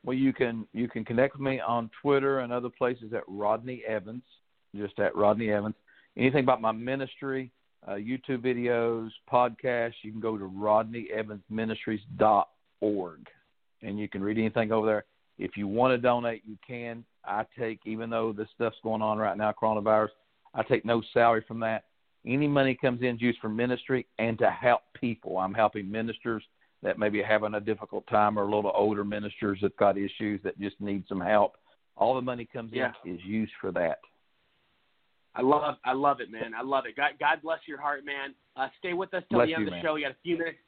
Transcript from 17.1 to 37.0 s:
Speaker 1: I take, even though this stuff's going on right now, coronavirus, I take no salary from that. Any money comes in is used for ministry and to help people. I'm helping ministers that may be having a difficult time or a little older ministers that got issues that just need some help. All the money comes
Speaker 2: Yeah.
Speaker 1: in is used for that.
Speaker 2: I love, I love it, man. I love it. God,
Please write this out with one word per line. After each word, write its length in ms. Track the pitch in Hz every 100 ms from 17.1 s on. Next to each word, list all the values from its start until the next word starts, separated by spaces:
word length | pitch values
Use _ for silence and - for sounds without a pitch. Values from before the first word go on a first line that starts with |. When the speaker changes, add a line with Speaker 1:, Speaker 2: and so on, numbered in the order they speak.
| _
Speaker 1:
I 200 | - 101 110 -
take, 240 | 113 110 107
even 240 | 110 117
though 220 | 113 113
this 160 | 104 110 _
stuff's 200 | 117 -
going 200 | 113 110
on 160 | 107 107
right 180 | 107 98
now, 160 | 107
coronavirus, 580 | 104 110 107 104 107 107 _ _ _ _
I 100 | -
take 200 | - 120
no 180 | 113 117 110
salary 300 | 123 117 113 -
from 140 | 117
that. 240 | 113 110 _ _ _ _ -
Any 220 | 131 147
money 260 | 143 135 123
comes 220 | 131 120
in 140 | 127 117
is 60 |
used 160 | 123 117
for 80 | 113
ministry 580 | 107 123 123 - 131 - -
and 180 | 113 113
to 120 | 110
help 320 | - 127 117 _ -
people. 380 | 123 107 - 92
I'm 160 | 92
helping 340 | 107 107 107 95
ministers 520 | 110 113 110 120 110 - _ _ _
that 160 | 98 -
may 100 | 104
be 140 | 104
having 320 | 98 107 107
a 60 | 104
difficult 460 | 104 107 - - -
time 280 | 107 104 107
or 60 |
a 100 | 101
little 200 | 107 104
older 300 | 95 104 104
ministers 540 | 104 104 104 - 107 98
that 140 | 101 -
got 200 | 101 98
issues 440 | 98 - 104 101
that 160 | 98 -
just 200 | 101 -
need 240 | 101 101 92
some 120 | 95
help. 360 | 87 107 101 _ _ _ _ -
All 180 | 110
the 60 | 131
money 240 | 123 123
comes 280 | 117 127 113
Speaker 2:
Yeah. 200 | 120 127 -
Speaker 1:
in 100 | 87
is 100 | 87
used 280 | 92 110 107 -
for 100 | 95
that. 280 | 90 82 69 _ _ _ _ _ _ _ _ _ _ _ _ _
Speaker 2:
I 80 | -
love, 340 | 127 147 147 139
I 80 | 123
love 280 | 131 143 135
it, 100 | 113
man. 220 | 113 113
I 80 | 113
love 220 | 131 135 123
it. 100 |
God, 160 | 110